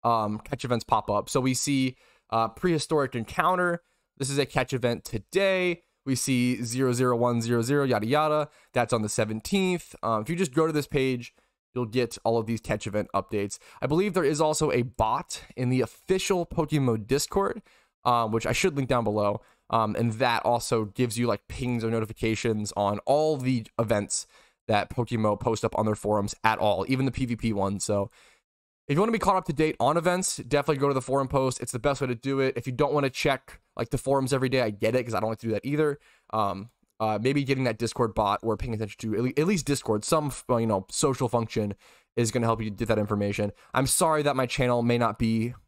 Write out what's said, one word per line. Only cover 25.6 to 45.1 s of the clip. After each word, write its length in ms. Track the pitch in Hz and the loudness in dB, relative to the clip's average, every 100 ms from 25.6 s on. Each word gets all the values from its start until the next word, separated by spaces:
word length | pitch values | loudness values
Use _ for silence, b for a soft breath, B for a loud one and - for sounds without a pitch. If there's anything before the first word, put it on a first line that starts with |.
up 140 | 113 - | -2 0
on 80 | 110 | 0
their 80 | |
forums 400 | 104 - 104 101 - | 0 0 0 0 0
at 160 | 110 110 | 0 2
all, 260 | 107 92 95 | 2 2 0
even 160 | 131 | 0
the 80 | 131 | 0
P 120 | 123 | -2
V 120 | 127 117 | -4 -2
P 160 | 113 | -2
ones. 320 | 101 98 98 | 0 0 -2
So 260 | - 104 101 b b b b _ _ _ _ | -2 -2 -2 b b b b _ _ _ _
if 80 | 143 | 0
you 40 | |
wanna 120 | 214 | 2
be 80 | 220 | 2
caught 160 | 180 190 | 2 2
up 80 | |
to 80 | - | 0
date 240 | 143 156 - | 0 0 2
on 180 | 123 160 | 2 2
events, 420 | 165 180 185 - | 2 0 -2 -6
definitely 420 | 120 143 143 147 | -2 0 2 0
go 80 | 143 | 2
to 60 | |
the 60 | 131 | 0
forum 280 | 123 135 135 | 0 0 0
post. 320 | 139 131 123 | 0 0 -2
It's 100 | 120 | -6
the 80 | 120 | -2
best 220 | 147 139 | -2 0
way 80 | 131 | -2
to 80 | 120 | -4
do 240 | 135 135 | -4 0
it. 140 | 135 123 | 0 -2
If 100 | 123 | -6
you 60 | |
don't 200 | 123 143 | 0 2
wanna 180 | 147 139 | 2 0
check, 500 | - 147 135 - - _ - | 0 0 0 -4 -20 _ -8
like, 140 | 120 | -4
the 80 | 135 | -4
forums 340 | - 139 131 | 0 2 2
every 160 | 131 131 | 0 2
day, 140 | 131 | 2
I 80 | 117 | 0
get 260 | 101 110 127 | 0 2 2
it, 80 | |
'cause 100 | 120 | 0
I 60 | 110 | -2
don't 100 | 110 | -2
like 80 | 110 | -4
to 80 | 113 | -4
do 60 | |
that 120 | 107 | -4
either. 360 | 131 147 156 143 b b b | -2 0 0 -2 b b b
Um, 380 | 110 101 95 107 _ _ _ | -2 -2 -4 -10 _ _ _
uh, 200 | 110 107 | -2 0
maybe 220 | 117 143 | 2 0
getting 200 | 131 135 | 0 0
that 140 | 131 110 | 0 -2
Discord 360 | 117 - 117 | -4 0 -2
bot 260 | 104 104 101 | 2 0 2
or 160 | 113 107 | 0 -2
paying 160 | 127 | -2
attention 240 | 110 107 - | -4 -6 -6
to 180 | 110 104 | -4 -2
at 60 | |
le-, 80 | 123 - | 0 0
at 80 | 160 | 0
least 180 | 202 | 0
Discord, 400 | 139 143 - 107 | 0 -2 0 -2
some 220 | - 160 147 | 2 0 0
f-, 180 | - - | -6 -2
well, 120 | 123 | 0
you 60 | 113 | 2
know, 180 | 101 - | 0 -2
social 400 | - 147 131 131 | -2 0 0 0
function 440 | 120 113 - 104 98 b b b | 0 -2 -2 -4 -6 b b b
is 160 | - 117 | -2 0
gonna 140 | 123 | 2
help 160 | 117 113 | 0 0
you 80 | 110 | -2
get 200 | 98 110 | -6 0
that 100 | 107 | 0
information. 540 | 101 104 101 98 104 - b | 2 0 0 0 -4 -6 b
I'm 140 | - 135 | -2 0
sorry 360 | - 170 151 | 2 2 2
that 140 | 143 131 | 2 0
my 80 | |
channel 380 | 127 - 123 120 | -2 0 0 2
may 160 | 120 120 | 2 2
not 200 | 117 | 2